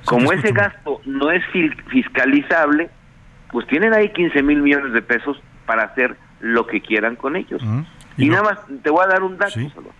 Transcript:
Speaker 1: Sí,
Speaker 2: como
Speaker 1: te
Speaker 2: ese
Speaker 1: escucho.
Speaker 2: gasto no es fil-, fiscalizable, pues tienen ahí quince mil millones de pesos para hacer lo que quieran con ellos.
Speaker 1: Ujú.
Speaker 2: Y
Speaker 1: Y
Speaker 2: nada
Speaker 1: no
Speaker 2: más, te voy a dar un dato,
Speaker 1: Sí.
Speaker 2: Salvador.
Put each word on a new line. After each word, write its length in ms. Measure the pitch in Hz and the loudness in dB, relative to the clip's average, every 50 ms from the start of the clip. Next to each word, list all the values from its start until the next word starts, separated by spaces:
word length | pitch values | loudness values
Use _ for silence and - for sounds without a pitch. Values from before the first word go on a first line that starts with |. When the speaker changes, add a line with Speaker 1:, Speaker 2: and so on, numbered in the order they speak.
Speaker 1:
Sí, 40 | - | -2
Speaker 2:
como 240 | - 123 120 123 147 | 0 0 2 2 2
Speaker 1:
te 60 | 180 | 2
Speaker 2:
ese 120 | 180 135 - | 2 0 0
Speaker 1:
escucho. 140 | 120 202 | 2 2
Speaker 2:
gasto 380 | 202 196 - - - 151 135 - - | 0 0 -2 -8 -8 -8 -8 -6 -6
no 240 | 135 135 135 139 151 | -8 -4 -2 0 0
es 120 | 170 180 175 - | 0 0 -2 -2
fil-, 300 | - 185 165 156 - - - - | -2 0 0 0 -2 -4 -14 -2
fiscalizable, 1000 | - 131 - - - - 123 135 135 147 139 - 180 165 156 147 147 151 170 - - - - - - - - - - - - - | 0 0 0 0 -2 0 2 4 2 2 2 2 2 2 2 2 2 0 -2 -4 -10 -20 -20 -20 -20 -20 -20 -20 -20 -20 -20 -8
pues 160 | - 120 110 | -6 -6 -4
tienen 260 | - 131 156 202 226 220 | -2 0 2 2 4 4
ahí 160 | 214 214 202 | 4 2 2
quince 300 | 208 - 175 165 - 143 | 0 0 -2 0 2 2
mil 180 | 139 143 147 147 | 2 2 2 4
millones 300 | 143 143 143 143 143 135 | 4 2 2 2 0 -2
de 100 | 113 113 | -2 -4
pesos 380 | - - 120 113 - 139 139 - - - - - - | -2 0 -4 -2 -2 -6 -8 -8 -12 -20 -20 -18 -6
para 180 | - 113 110 110 | -4 -2 -2 -2
hacer 320 | 104 - - 123 123 - - - - - _ | -2 -2 -2 -2 -2 -2 -8 -18 -20 -20 _
lo 260 | - 117 117 117 110 | -4 0 0 0 0
que 140 | - 110 101 | 0 -4 -6
quieran 340 | - - 110 107 104 113 120 | -4 -2 -2 0 0 -2 -4
con 200 | - - 135 151 | -4 -6 -6 -4
ellos. 260 | 185 - - - - | -6 -8 -6 -8 -6
Speaker 1:
Ujú. 220 | 127 107 107 131 156 - - - - - - - | -4 -4 -4 -4 -4 -8 -14 -20 -20 -16 -2 0
Speaker 2:
Y 80 | 131 | 2
Speaker 1:
Y 20 | 147 | 2
Speaker 2:
nada 140 | 165 190 | 2 2
Speaker 1:
no 80 | 208 214 | 2 0
Speaker 2:
más, 320 | 196 202 - - 139 131 | -2 -4 -8 -16 -16 -6
te 80 | - 151 | -4 0
voy 120 | 151 170 185 | 2 2 2
a 40 | 190 | 2
dar 140 | 185 185 | 2 0
un 160 | 190 185 185 180 | 0 -2 -4 -4
dato, 140 | 202 202 | -4 -4
Speaker 1:
Sí. 160 | 196 107 123 147 | -4 -6 -8 -8
Speaker 2:
Salvador. 220 | - - - - - - | -10 -16 -20 -20 -20 -20